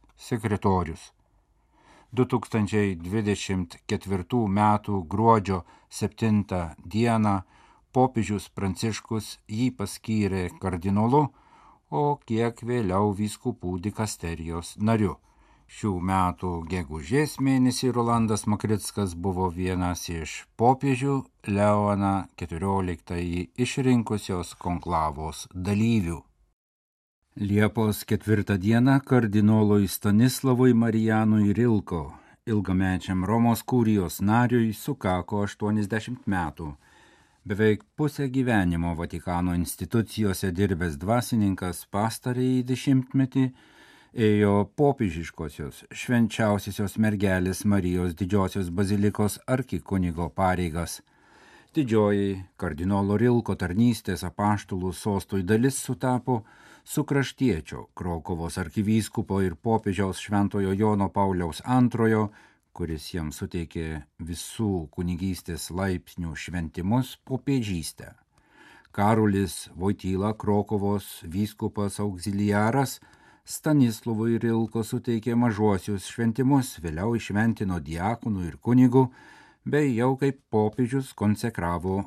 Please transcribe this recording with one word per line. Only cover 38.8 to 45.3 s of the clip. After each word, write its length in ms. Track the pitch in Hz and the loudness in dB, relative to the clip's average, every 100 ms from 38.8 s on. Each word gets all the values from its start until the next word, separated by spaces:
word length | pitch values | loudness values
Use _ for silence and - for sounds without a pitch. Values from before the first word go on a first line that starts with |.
| 85 82 | -2 -2
Vatikano 560 | 85 85 - 87 90 | -6 -6 -4 -2 0
institucijose 960 | 87 85 - 90 113 95 - 104 92 98 | 0 -2 -6 -2 0 0 -2 -2 0 -2
dirbęs 480 | 87 101 85 87 71 | 0 0 0 -2 -2
dvasininkas 880 | 90 120 - 117 101 92 90 87 - | 0 0 0 0 0 0 -4 -6 -6
pastarąjį 680 | 101 113 - 127 123 127 127 123 | -2 -2 -2 -6 -2 0 0 -2
dešimtmetį 720 | 127 - 131 127 135 131 135 131 - - - - - _ | -2 2 2 2 0 0 0 0 -2 -20 -20 -20 -20 _
ėjo 440 | 120 107 104 104 101 98 | 2 4 6 4 4 0
popiežiškosios 1120 | - 143 135 104 78 82 | 2 2 2 -2 -2 -8